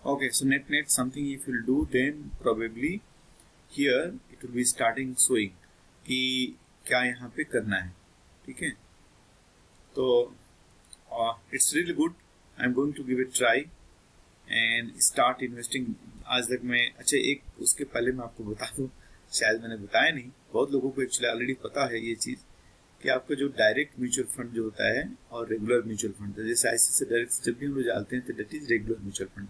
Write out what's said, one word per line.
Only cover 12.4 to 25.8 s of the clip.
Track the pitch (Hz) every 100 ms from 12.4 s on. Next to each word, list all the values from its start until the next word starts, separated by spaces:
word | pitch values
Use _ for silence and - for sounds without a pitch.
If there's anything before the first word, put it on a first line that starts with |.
| - -
I'm | 123 123
going | 143 147
to | 127
give | 127 127
it | -
try | 123 120 151 - - - _ - - _ -
and | 113 113 117 117 - -
start | - 127 131 127
investing। | 120 117 135 120 - - - -
आज | 127
तक | 120 123
मैं, | 123 123 120
अच्छा, | - 123 143
एक | 117 139 - -
उसके | - -
पहले | 143 123 120
मैं | 131
आपको | 117 -
बता | 107 107 127 -
दूँ, | 131 - - - -
शायद | - 113 110
मैंने | 113 113
बताया | 101 110 147
नहीं, | 151 120 - _
बहुत | 110 143
लोगों | 139 131
को | 131
actually | 127 - 120
already | 117 123 131
पता | - 143 131
है | 117 113
ये | 113
चीज़ | - - - - - - _ _
कि | -
आपका | 131 - 143
जो | 139
direct | 135 107 117 147 -
mutual | 123 131 123
fund | - 117
जो | 113
होता | 110 107 107
है | 120 180 254 -
और | 117 113
regular | 110 110 123